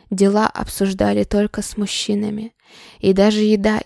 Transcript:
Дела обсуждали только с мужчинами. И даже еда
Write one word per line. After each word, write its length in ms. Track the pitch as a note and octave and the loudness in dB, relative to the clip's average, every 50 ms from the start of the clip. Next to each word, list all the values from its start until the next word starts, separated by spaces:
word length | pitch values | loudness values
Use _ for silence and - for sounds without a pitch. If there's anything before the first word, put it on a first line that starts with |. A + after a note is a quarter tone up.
| _ _ | _ _
Дела 380 | G3+ F#3+ G3 G3 G3+ G#3 G#3+ - | 0 2 2 4 4 2 0 0
обсуждали 760 | - - - - - - G3 G3 F#3+ F#3+ G#3 G#3 G3+ G#3 G3+ | -2 -4 -6 -8 -4 -2 -2 -2 0 0 0 0 2 0 0
только 380 | - - G3+ G#3 G#3 - - G#3 | 0 0 0 0 -2 -4 -6 -8
с 140 | - - | -8 -6
мужчинами. 800 | G#3+ G#3 G3 - - - - G#3 G3+ G#3+ G#3+ G#3 G#3+ G#3+ A#3 - _ _ _ - - - - - - | -6 -6 -4 -4 -6 -4 -4 -2 -2 -4 -4 -6 -8 -10 -12 -14 _ _ _ -20 -20 -20 -20 -12 -2
И 140 | - G3 F#3+ | 0 2 4
даже 280 | F#3+ G3 G#3+ G#3+ G#3+ | 4 4 4 4 4
еда 400 | G#3+ G#3+ G#3+ G3+ G3 G#3+ G#3+ A3 - | 2 2 2 2 2 0 0 -2 -2